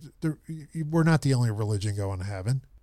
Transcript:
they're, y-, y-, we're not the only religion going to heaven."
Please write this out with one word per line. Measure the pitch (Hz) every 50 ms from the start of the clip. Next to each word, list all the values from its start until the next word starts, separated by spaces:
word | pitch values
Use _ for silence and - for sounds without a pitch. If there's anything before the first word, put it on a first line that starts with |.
| - 143 - _
they're, | - 160 151 - _ -
y-, | 165 156 143 - -
y-, | 160 156 147
we're | 160 165 160
not | 165 160 151
the | - 139 131
only | 123 123 113
religion | 104 104 110 104 107 101 95 107 101
going | 101 101 98 98 92
to | 92
heaven." | 101 104 95 92 110 135 131 - - - -